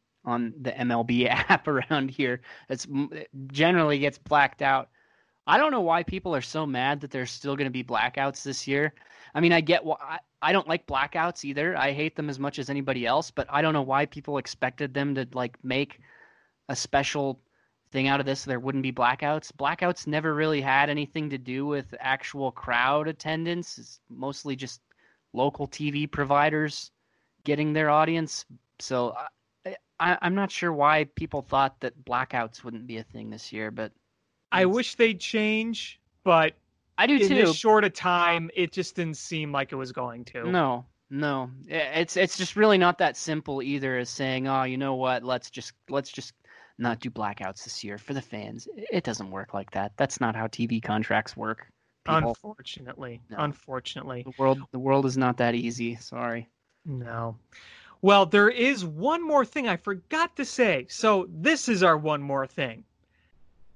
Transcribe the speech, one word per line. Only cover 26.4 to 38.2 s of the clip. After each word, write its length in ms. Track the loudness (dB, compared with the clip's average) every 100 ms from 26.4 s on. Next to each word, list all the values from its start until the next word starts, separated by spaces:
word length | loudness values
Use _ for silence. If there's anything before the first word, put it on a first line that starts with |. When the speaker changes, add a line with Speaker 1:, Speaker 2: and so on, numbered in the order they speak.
| 4 2 -2 -6 -14 _ _ _ _ _
Speaker 1:
getting 280 | -4 0 0
their 160 | 2 4
audience. 560 | 6 4 2 -2 -6 -14 -20 _ -16
So 380 | -4 -2 -2 -4 -12 _ _ _
I, 100 | -14 -14 _ 0
I, 200 | 2 2
I'm 120 | 2
not 180 | 0 -2
sure 200 | -2 -2
why 320 | 4 4 4 2 -4
people 260 | -8 -8
thought 380 | -2 2 2 0
that 240 | -10 -8
blackouts 580 | -4 -4 -2 -4 -4 -8
wouldn't 240 | -14 -12 -10
be 120 | -12
a 40 |
thing 280 | -12 -14 -14
this 220 | -14 -12
year, 180 | -8 -8
but 200 | -6 -10 _ _ _ _ _ -2
Speaker 2:
I 100 | 2
Speaker 1:
it's 80 | 2
Speaker 2:
wish 240 | 2 -2
they'd 240 | 2 2 2
change, 800 | -4 -2 0 0 -2 -6 -10 -16 _ _
but 300 | 4 6 4 0 _ _ _ 4
Speaker 1:
I 80 | 6
do 80 | 8
Speaker 2:
in 120 | 6
Speaker 1:
too. 60 |
Speaker 2:
this 220 | 6 6 6
short 280 | 6 6
a 60 | 6
time, 600 | 2 2 4